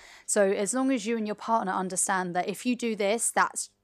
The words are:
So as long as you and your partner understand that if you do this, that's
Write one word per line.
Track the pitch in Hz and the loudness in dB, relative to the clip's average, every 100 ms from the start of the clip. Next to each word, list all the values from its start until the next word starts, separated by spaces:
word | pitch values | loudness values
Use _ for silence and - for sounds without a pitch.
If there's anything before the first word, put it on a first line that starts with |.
| - - - | -20 -14 -2
So | 214 196 | 2 4
as | 202 202 | 2 0
long | 247 262 | 0 0
as | 262 202 | 0 0
you | 233 | -2
and | 214 | -4
your | |
partner | 202 - 226 202 | -6 0 0 0
understand | 196 185 180 - 190 185 175 | -2 -2 -2 0 0 0 -2
that | 180 | -2
if | 185 | -2
you | 247 240 | -2 -2
do | 233 | -2
this, | 208 202 226 - | 0 0 2 0
that's | - 180 - - _ | 2 2 0 -10 _